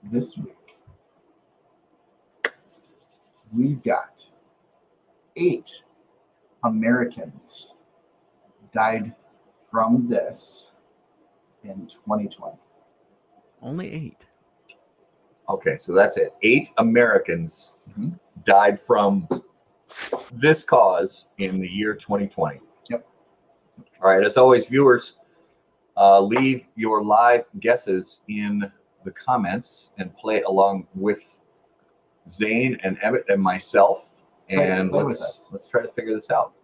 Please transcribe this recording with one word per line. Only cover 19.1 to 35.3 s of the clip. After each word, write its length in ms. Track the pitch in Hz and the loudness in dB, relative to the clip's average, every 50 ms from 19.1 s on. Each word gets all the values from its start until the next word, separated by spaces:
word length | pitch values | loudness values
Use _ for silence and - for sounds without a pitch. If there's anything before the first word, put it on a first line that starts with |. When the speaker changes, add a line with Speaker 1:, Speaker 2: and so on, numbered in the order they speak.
| 101 98 85 80 - - - _ _ _ _ _ _ _ _ _ - - - - - - - - 123 | 0 -2 -2 -4 -8 -8 -8 _ _ _ _ _ _ _ _ _ -18 -18 -10 -10 -10 -10 -10 -16 -8
Speaker 3:
this 320 | 117 131 156 160 156 - | 0 4 4 4 2 2
cause 640 | - - - - - - - 185 190 - - - _ _ | 2 4 4 4 4 4 0 -2 -4 -8 -14 -20 _ _
in 240 | - 98 92 92 95 | -8 -8 -6 -4 -6
the 80 | 92 90 | -6 -6
year 260 | 90 98 107 107 107 | -6 -4 -4 -4 -4
twenty 320 | 104 - - 101 101 101 | -6 -8 -6 -4 -4 -4
twenty. 320 | 98 - - 101 - - - - _ _ _ _ - | -6 -6 -6 -6 -6 -6 -12 -20 _ _ _ _ -10
Speaker 1:
Yep. 160 | 120 117 - _ _ _ _ _ _ _ _ _ _ _ _ _ _ - - _ _ _ 92 | -10 -10 -10 _ _ _ _ _ _ _ _ _ _ _ _ _ _ -20 -20 _ _ _ 2
Speaker 3:
All 80 | 95 | 2
right, 140 | 95 95 101 | 4 4 2
as 100 | 104 101 | 2 4
always, 300 | 131 127 127 127 120 - | 4 6 6 6 6 4
viewers, 520 | - 120 135 143 135 120 113 - - - _ _ _ _ _ _ _ _ _ _ _ _ _ _ _ _ | 0 2 4 6 6 6 4 0 -10 -20 _ _ _ _ _ _ _ _ _ _ _ _ _ _ _ _
uh, 240 | - 98 98 98 98 | 4 6 8 8 6
leave 440 | 98 101 113 127 135 135 131 123 - _ _ | 6 4 0 0 0 0 0 -2 -6 _ _
your 300 | 110 110 110 110 107 104 | -6 -4 -2 0 -2 0
live 400 | 107 107 110 120 120 123 117 117 _ _ 98 | 2 2 4 6 6 4 2 0 _ _ -6
guesses 600 | 98 113 120 120 - 104 95 92 92 - - _ _ - | -2 0 0 0 0 -4 -4 -4 -4 -8 -18 _ _ -12
in 420 | 104 104 104 - 208 104 202 196 _ _ _ _ _ _ _ | -8 -8 -6 -4 -4 -4 -4 -6 _ _ _ _ _ _ _
the 60 | 95 92 | -18 -18
comments 760 | - - - 127 123 101 87 92 101 - - - - - _ _ - | -12 -4 -4 -2 -2 -2 -2 -4 -6 -8 -12 -20 -20 -20 _ _ -14
and 160 | 95 90 - | -14 -14 -14
play 260 | _ - 110 110 104 - | _ -6 -2 -2 -2 -2
along 440 | 95 95 98 98 98 98 95 87 _ _ | 0 2 2 2 2 2 -4 -10 _ _
with 260 | 95 95 104 104 - - _ _ _ _ _ _ _ _ _ _ _ _ _ _ _ _ _ _ _ _ - | -4 -2 -2 -2 -4 -6 _ _ _ _ _ _ _ _ _ _ _ _ _ _ _ _ _ _ _ _ -20
Zane 480 | 85 98 107 107 113 117 127 131 120 - - | -6 -6 -4 -2 0 0 0 -2 -4 -4 -6
and 160 | 95 95 - - | -6 -6 -2 -2
Emmett 220 | 107 - - - - | -2 -2 -2 0 0
and 120 | 98 98 | 0 0
myself. 720 | 95 95 92 95 - - - 107 98 104 - - - _ _ _ _ _ _ _ _ _ | 2 0 -2 -4 -8 -2 4 4 4 4 4 -2 -6 _ _ _ _ _ _ _ _ _
Speaker 1:
Play, 200 | 95 95 - 92 | -2 0 0 0
Speaker 3:
And 220 | 92 92 95 92 | 0 0 -2 0
Speaker 1:
play 120 | 92 95 - | 0 0 0
Speaker 3:
let's, 160 | - - - | -2 -4 -6
Speaker 1:
with 80 | - | -8
us. 200 | - | -12